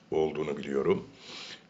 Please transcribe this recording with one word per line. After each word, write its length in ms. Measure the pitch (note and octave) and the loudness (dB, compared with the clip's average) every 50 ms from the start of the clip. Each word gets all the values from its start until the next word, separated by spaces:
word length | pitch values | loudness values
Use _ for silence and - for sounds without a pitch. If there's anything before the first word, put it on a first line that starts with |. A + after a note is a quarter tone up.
| - - | -10 -2
olduğunu 460 | - D#2 D#2 D#2 D2 - D#2 D2+ C#2+ | 0 2 2 2 2 0 -2 -2 -2
biliyorum. 520 | C#2 C2+ C#2+ C#2 C2+ C2+ E2 G2 - - - - - - - - - - - - - - - | -4 -4 -2 0 2 4 4 4 2 0 -4 -14 -20 -18 -16 -14 -14 -14 -14 -14 -16 -14 -10